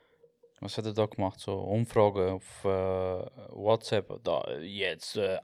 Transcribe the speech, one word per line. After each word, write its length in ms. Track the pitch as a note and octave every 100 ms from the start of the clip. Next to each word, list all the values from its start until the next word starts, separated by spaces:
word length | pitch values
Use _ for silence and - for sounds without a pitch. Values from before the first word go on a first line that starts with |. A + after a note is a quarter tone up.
| _ _ _ _ _ _
was 160 | G2 -
hat 80 | A2
er 80 |
da 120 | G#2 G#2+
gemacht? 340 | - G2 -
So 140 | - G2
Umfragen 720 | F#2+ G#2+ A2+ - G#2 G2 F#2
auf, 340 | F#2+ - -
äh, 40 | G2 F#2+ F#2+ F#2+ F#2 F#2 - - G2+ -
WhatsApp. 680 | G2+ A2+ - A2 F2+ G2
Da, 360 | - D#2 - C2
jetzt, 560 | E2+ G2+ F#2+ E2 - -
äh, 200 | G2 F#2+